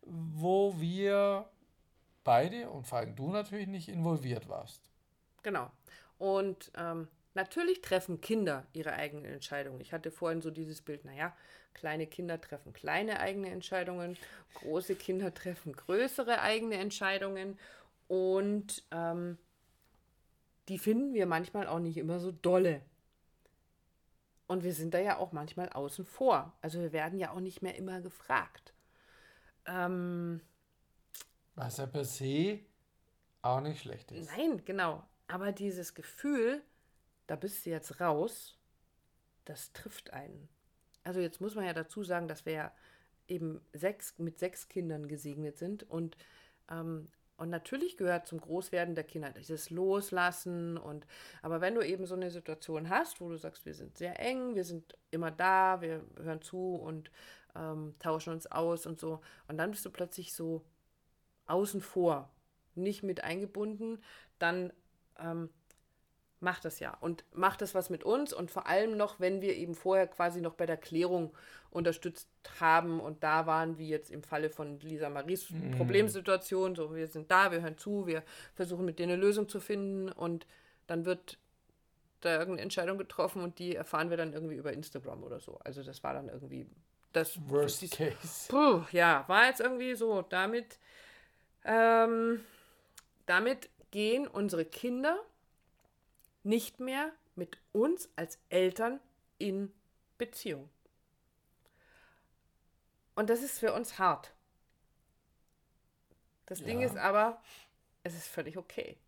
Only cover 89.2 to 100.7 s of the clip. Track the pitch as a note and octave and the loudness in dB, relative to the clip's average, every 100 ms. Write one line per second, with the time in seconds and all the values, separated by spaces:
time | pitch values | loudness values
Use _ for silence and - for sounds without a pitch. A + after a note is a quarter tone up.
89.2 | C3+ F#3+ B3 C4 A#3 B3+ B3+ A#3+ A3+ G3+ | 6 8 8 6 0 0 -2 0 2 2
90.2 | F#3 F3+ F#3+ A#3 A#3 - - - - - | 0 0 2 0 -4 -16 -20 -20 -20 -20
91.2 | - _ _ _ - A3 A3+ A3+ A3+ A3+ | -20 _ _ _ 2 8 10 10 8 6
92.2 | A3+ A#3 A3 - - _ _ - _ _ | 4 2 -4 -20 -20 _ _ -20 _ _
93.2 | - F3+ A3+ C4 - _ - G3+ G#3+ A#3 | 2 4 4 0 -4 _ -10 0 2 2
94.2 | C#4+ - G3+ F3 E3 - A#3+ B3 C#4 F4+ | 2 0 0 0 -2 -2 -4 0 2 0
95.2 | A4+ _ _ _ _ _ _ _ _ _ | -4 _ _ _ _ _ _ _ _ _
96.2 | _ _ G3+ A3 A3+ - B3+ C4 D4+ D#4+ | _ _ 0 0 0 -8 -4 -2 -2 -6
97.2 | _ - F3 - _ G#3 C4 F#4 - - | _ -10 -10 -10 _ 2 4 2 -2 -6
98.2 | E3 - _ F3+ F#3 F3+ A3+ C4+ _ _ | -8 -8 _ 4 4 4 -2 -2 _ _
99.2 | _ _ G3+ F#3+ G3+ - _ _ _ _ | _ _ -2 -2 -4 -8 _ _ _ _
100.2 | A#3+ - A3 D3 C#3+ | -8 -6 -6 -6 -8